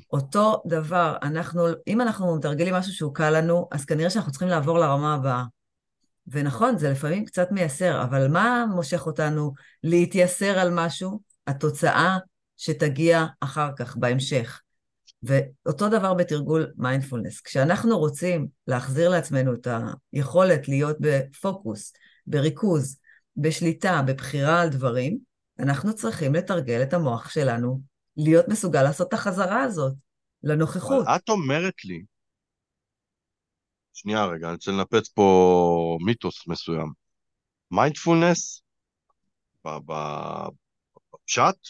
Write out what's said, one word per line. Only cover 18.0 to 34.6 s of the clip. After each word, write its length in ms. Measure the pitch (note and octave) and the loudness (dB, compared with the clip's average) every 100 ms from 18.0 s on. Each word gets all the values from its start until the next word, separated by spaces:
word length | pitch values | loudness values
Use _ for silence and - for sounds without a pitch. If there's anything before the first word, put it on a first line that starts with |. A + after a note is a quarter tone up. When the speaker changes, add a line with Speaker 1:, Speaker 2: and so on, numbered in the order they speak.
| D3+ C#3+ F3+ F3 C#3+ - - | 0 -2 -2 -2 -4 -8 -4
Speaker 1:
להחזיר 420 | B2+ C3 C3+ E3+ | -4 -2 2 2
לעצמנו 460 | F3+ D#3 C#3 C3 | 2 0 0 0
את 140 | A#2+ - A#2 A#2 - _ | -2 -4 -4 -6 -10 _
היכולת 560 | - C3+ F3 F#3+ D3+ C#3+ | -6 0 4 6 4 2
להיות 280 | C#3 D3 D3+ | 0 0 0
בפוקוס, 920 | D3 C#3 C3+ - G3 F#3+ - G3+ - - _ _ - | 2 2 -2 -6 -6 -6 -8 -10 -12 -20 _ _ -4
בריכוז, 720 | C#3+ D3 - G#3+ D#3+ C3+ - _ _ _ - | 0 0 0 0 2 0 -8 _ _ _ -2
בשליטה, 640 | D3+ D#3 E3+ E3 F#3+ E3+ | -2 0 -2 0 0 2
בבחירה 580 | C3+ C3+ - D3 C#3 E3+ | 0 -2 -4 -2 2 2
על 80 | E3+ | 2
דברים, 500 | C3+ B2+ A#2+ B2+ A#3 - _ _ - | 0 0 0 -2 -4 -10 _ _ -4
אנחנו 360 | C3+ C#3 G3+ | -2 0 -2
צריכים 400 | A3 A3+ A3 C#3 | -4 -4 -2 0
לתרגל 480 | D#3 - F#3 C#3 A#2 | 0 0 -2 -2 -2
את 120 | C3+ | 0
המוח 360 | F3+ D3 A#2 - | 0 0 -4 -6
שלנו 500 | - C3+ A#2 B2 C3 - _ _ - | -2 0 0 -2 -4 -8 _ _ -2
להיות 320 | D3+ E3 E3+ | 4 6 4
מסוגל 340 | G#3+ F#3 D3 | 0 0 4
לעשות 260 | C3+ D#3 F3+ | 2 2 -2
את 40 | |
החזרה 500 | A3 G3+ F#3 F#3 A3 | -2 -2 -2 0 0
הזאת, 300 | C4+ F3+ C3+ C3+ _ _ _ _ | -2 -2 -4 -4 _ _ _ _
לנוכחות. 640 | D3 D3+ D#3+ F3+ - C4+ F3 | -2 0 0 -2 0 0 2
Speaker 2:
אבל 100 | D3+ | 0
את 120 | - | 0
אומרת 560 | G#3+ C#3 D3 F#3 - | 0 0 0 -2 -6
לי, 200 | F#2+ E2+ F2+ _ _ _ _ _ _ _ _ _ _ _ _ _ _ _ _ _ _ | -10 -12 -14 _ _ _ _ _ _ _ _ _ _ _ _ _ _ _ _ _ _
שנייה 320 | - G2+ G#2+ G2+ | -14 -4 0 0
רגע, 200 | E2+ E2 | -2 -6
אני 80 | |
רוצה 160 | E2+ | -8